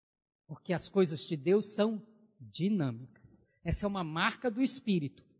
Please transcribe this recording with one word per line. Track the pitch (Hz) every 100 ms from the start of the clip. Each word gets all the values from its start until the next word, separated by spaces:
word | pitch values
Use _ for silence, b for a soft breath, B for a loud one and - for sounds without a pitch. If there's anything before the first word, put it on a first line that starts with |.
| _ _ _ _ -
Porque | 151 -
as | 165 -
coisas | 196 170 160 -
de | 156
Deus | 156 208 208
são | - 214 214 - _ _ -
dinâmicas." | 113 - 190 202 139 117 131 - - - - _
Essa | 170 - 202
é |
uma | 196
marca | 160 160 214 - 254
do | 214
Espírito. | 262 - 220 180 143 - _